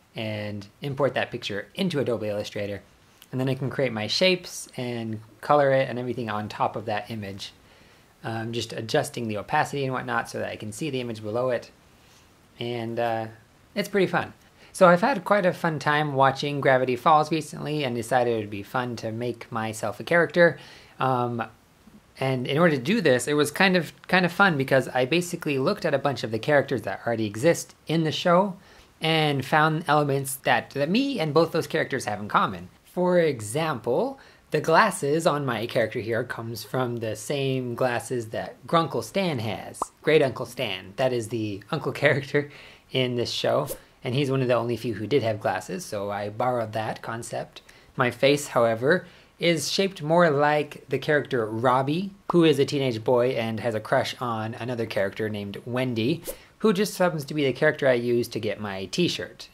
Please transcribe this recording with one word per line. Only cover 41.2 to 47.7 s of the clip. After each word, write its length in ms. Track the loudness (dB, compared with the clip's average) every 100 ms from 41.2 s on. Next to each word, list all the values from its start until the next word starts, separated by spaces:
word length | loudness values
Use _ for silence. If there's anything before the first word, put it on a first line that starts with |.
| -2
the 340 | -4 -4 -6 -6
uncle 220 | -6 -4
<laughs> 120 | 0
character 460 | 2 2 0 -2 -2 -10 -20 -20 _
in 240 | -2 0
this 160 | -2 -2
show, 380 | -2 0 0 -2 -8 -16 _
and 140 | -4 -2
he's 140 | 0
one 120 | 2
of 60 | 2
the 60 |
only 220 | 2 2 -2
few 180 | -4
who 120 | -4 0
did 160 | 2
have 160 | 2 0
glasses, 460 | -2 -2 -4 -10
so 260 | -8 -6 -4
I 200 | -4 -6
borrowed 420 | -4 -2 -2 -2
that 280 | -4 -6 -6
concept. 640 | -8 -10 -8 -8 -10 -14 -20